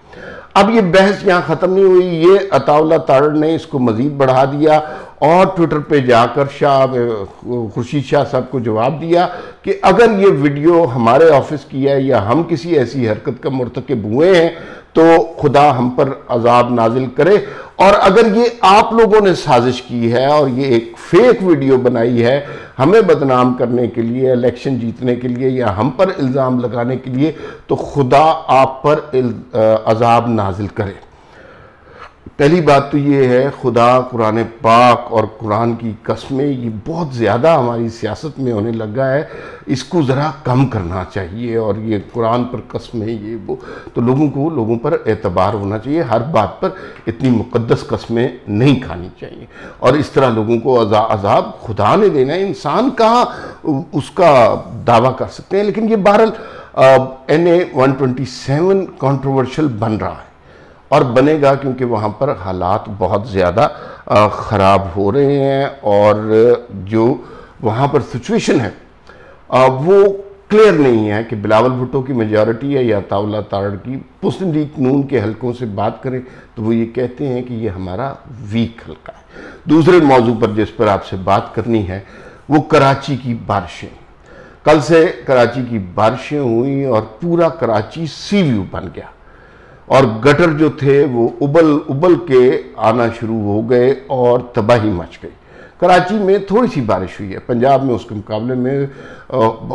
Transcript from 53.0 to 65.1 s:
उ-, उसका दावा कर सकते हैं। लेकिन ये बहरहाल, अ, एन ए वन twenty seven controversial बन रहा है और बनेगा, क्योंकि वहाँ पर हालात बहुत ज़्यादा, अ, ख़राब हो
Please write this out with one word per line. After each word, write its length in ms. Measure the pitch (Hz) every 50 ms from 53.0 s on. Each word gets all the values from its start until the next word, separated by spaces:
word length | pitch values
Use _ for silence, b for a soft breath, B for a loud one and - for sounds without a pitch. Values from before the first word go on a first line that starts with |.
| 226 220 233 247 226 B B B B B B B -
उ-, 180 | - 143 135 175 - -
उसका 600 | 143 127 - - 196 180 160 139 127 113 101 - - - - - - -
दावा 240 | 117 117 113 120 131
कर 160 | 123 - 120
सकते 300 | 95 - - - - 185
हैं। 80 | 196 208
लेकिन 240 | 208 156 214 226 214
ये 80 | 226
बहरहाल, 360 | 202 180 202 202 214 226 220 B B B B B B B B B
अ, 380 | - 135 135 135 127 123 - - - - -
एन 180 | 147 160 170 175
ए 240 | 170 180 175 - -
वन 180 | 135 131 135
twenty 320 | 135 139 139 127 123 131 135
seven 560 | - - - - 135 139 151 175 190 196 190
controversial 880 | 180 - - - 139 135 139 127 135 139 135 131 123 123 - 160 156 139
बन 240 | 113 104 113 110
रहा 180 | 110 95 92 90
है 160 | 85 - - - _ b b b b b b b b b b -
और 120 | 135 151 147
बनेगा, 500 | 127 113 127 139 151 156 151 143 139 139
क्योंकि 300 | 135 143 135 127 - 127
वहाँ 240 | 120 117 104 107 104
पर 280 | 104 - 139 143 123 92
हालात 440 | 92 95 92 90 87 90 101 214 - -
बहुत 420 | 104 98 92 90 107 101 107 131
ज़्यादा, 340 | 98 95 90 87 87 110 147 - B B B B B B B -
अ, 200 | - 104 107 -
ख़राब 640 | - - - - 113 98 95 95 98 95 95 87 85
हो 140 | 98 98 101